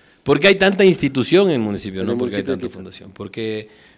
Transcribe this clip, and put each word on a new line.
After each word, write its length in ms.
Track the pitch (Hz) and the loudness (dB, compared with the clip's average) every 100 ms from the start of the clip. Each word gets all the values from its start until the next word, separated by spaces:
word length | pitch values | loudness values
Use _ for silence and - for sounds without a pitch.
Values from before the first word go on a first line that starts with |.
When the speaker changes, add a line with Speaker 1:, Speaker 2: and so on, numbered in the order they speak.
| _ _ | _ _
Speaker 1:
¿Por 160 | 135 143 | 0 2
qué 80 | 190 | 4
hay 80 | 196 | 4
tanta 300 | 190 190 196 | 2 4 4
institución 640 | - 139 131 117 180 196 | 4 0 -2 2 2 4
en 60 | 135 | 0
el 40 | |
municipio? 400 | 107 98 101 95 | -2 -4 -6 -6
Speaker 2:
en 40 | 98 | -4
Speaker 1:
No, 60 | |
Speaker 2:
el 40 | 120 | -4
Speaker 1:
porque 180 | 127 123 | -4 -4
hay 60 | |
Speaker 2:
municipio 100 | 123 | -4
de 40 | 127 | -6
Speaker 1:
tanta 80 | 123 | -8
Speaker 2:
Quito? 100 | 95 | -12
Speaker 1:
fundación. 340 | 92 - 98 | -18 -18 -18
Porque, 560 | 92 95 113 110 107 107 - _ | -16 -12 -8 -8 -8 -12 -20 _